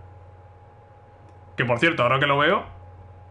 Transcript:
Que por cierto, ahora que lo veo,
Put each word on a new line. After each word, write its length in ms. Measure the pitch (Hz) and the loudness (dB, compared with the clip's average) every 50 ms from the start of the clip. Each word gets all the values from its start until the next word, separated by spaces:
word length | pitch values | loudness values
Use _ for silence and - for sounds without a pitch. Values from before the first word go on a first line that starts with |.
| - - - - - - - - - - - - - - - - - - - - - - - - - - - - - - - | -20 -20 -20 -20 -20 -20 -20 -20 -20 -20 -20 -20 -20 -20 -20 -20 -20 -20 -20 -20 -20 -20 -20 -20 -20 -20 -20 -20 -20 -10 -6
Que 80 | - 131 | -6 -2
por 140 | 120 120 113 | -2 0 0
cierto, 260 | 165 165 160 123 120 | 2 0 2 2 0
ahora 160 | 123 131 135 | 2 2 2
que 60 | 147 | 0
lo 120 | 143 143 143 | 0 0 2
veo, 260 | 147 160 196 226 - - - - - - - - - - - - - - | 2 2 0 -2 -4 -8 -16 -20 -20 -20 -20 -20 -20 -20 -20 -20 -20 -20